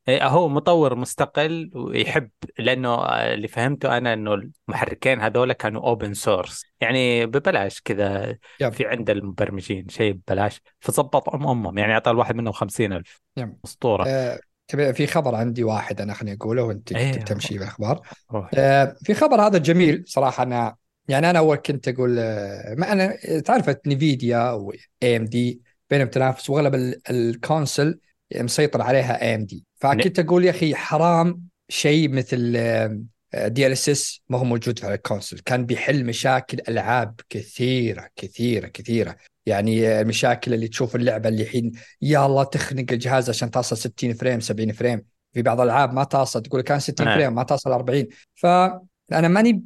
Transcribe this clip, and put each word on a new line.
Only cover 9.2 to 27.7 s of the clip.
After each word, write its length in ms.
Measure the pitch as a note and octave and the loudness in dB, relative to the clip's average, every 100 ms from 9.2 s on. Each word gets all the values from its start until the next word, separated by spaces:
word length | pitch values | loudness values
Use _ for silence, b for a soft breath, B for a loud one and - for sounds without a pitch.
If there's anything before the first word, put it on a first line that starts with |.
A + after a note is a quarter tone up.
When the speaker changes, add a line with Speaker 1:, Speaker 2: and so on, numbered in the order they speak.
| G2 F2+ G2+ G2 - G2 F#2+ | -4 -4 -4 -4 -6 -8 -8
Speaker 1:
شيء 240 | - G#2+ | -2 -2
ببلاش، 480 | F#2+ - F#2+ G#2 - _ _ | -2 -4 -2 -2 -4 _ _
فظبط 500 | - B2 C#3 C#3 - | -2 -2 0 0 -2
أم 180 | D3 D3 | -4 -2
أمهم، 300 | B2 F#2+ G2 | -2 -2 0
يعني 160 | G#2 | 2
أعطى 180 | A2 A#2+ | 2 2
الواحد 240 | A#2 A#2+ A#2 | 2 0 -2
منهم 180 | A#2 | -4
خمسين 400 | G2+ G2+ - G#2+ | -4 -6 -2 -2
ألف. 260 | F2+ E2+ - _ - | -4 -8 -20 _ -12
Speaker 2:
يب. 180 | A2 - - | -10 -12 -20
Speaker 1:
أسطورة. 380 | - B2 G2+ A2 | -4 0 0 0
Speaker 2:
آه، 320 | C3+ B2 - _ _ - | -2 -2 -6 _ _ -8
تبي 260 | C#3+ C#3+ | 0 0
في 140 | A#2+ C#3+ | 0 0
خبر 280 | E3+ C3+ A2+ | 0 0 -2
عندي 280 | A#2 A#2 | -2 -2
واحد 380 | A2+ G#2+ - G2+ | -2 -2 -4 -8
أنا، 120 | G2+ | -8
خليني 240 | G2+ G#2 G#2 | -8 -10 -8
أقوله 260 | A2 B2 | -2 -2
وأنت 280 | A#2 G#2 - | -2 -4 -6
Speaker 1:
إيه، 200 | A2+ C3+ | -2 -2
Speaker 2:
تمشي 420 | B2+ G#2 G2+ - | -2 -4 -6 -4
Speaker 1:
روح. 60 | G#2 | -8
Speaker 2:
بالأخبار. 420 | G2 - G#2 - B B _ | -10 -6 -4 -4 B B _
Speaker 1:
روح. 180 | A2 F#2 C3+ | -8 -2 2
Speaker 2:
آه، 400 | C3+ C#3 C3+ - | 4 4 2 -2
في 100 | - | -2
خبر 280 | G#3 D4+ A#3+ | 2 4 6
هذا 160 | G#3 F#3+ | 6 4
جميل 460 | D3+ E3+ E3+ C3+ - | 4 4 4 2 -2
صراحة. 380 | C3 C3+ - | 0 0 0
أنا، 320 | B2+ A#2+ A2+ - _ _ - | -2 0 -2 -6 _ _ -2
يعني 220 | C3+ E3+ | 2 4
أنا 100 | E3+ | 4
أول 180 | D#3 C#3+ | 4 2
كنت 300 | - C#3+ - | -2 -4 -4
أقول، 280 | B2+ B2 A#2 | -2 0 0
آه، 560 | A2+ G#2+ G2+ G2 - B2 | -2 -4 -6 -10 -10 -4
ما 140 | F#3+ | 0
أنا، 260 | G3+ F#3+ - - D#3+ | 2 0 -2 -4 -2
تعرف 360 | D3 B3 D3 C3+ D3 | 2 2 2 -2 -2
نيفيديا 680 | C#3 D#3 C3 A#2+ A#2 B2 | 2 2 2 0 2 0
و 220 | A2 G2+ - _ _ | -2 -8 -12 _ _
إيه 140 | B2 A#2 | 2 2
إم 80 | A2 | 0
دي 360 | A#2 B2 A#2+ _ _ _ | 0 0 -4 _ _ _
بينهم 180 | C#3+ B2 | 0 2
تنافس، 420 | C3 C3 B2+ - | 2 0 0 -2
وأغلب 260 | C#3+ D3 C3+ | 0 2 0
ال-، 260 | B2+ - - | -2 -6 -4
الكونسل 920 | B2 A#2 A#2 - D#3 C#3 | 0 0 -2 -2 0 0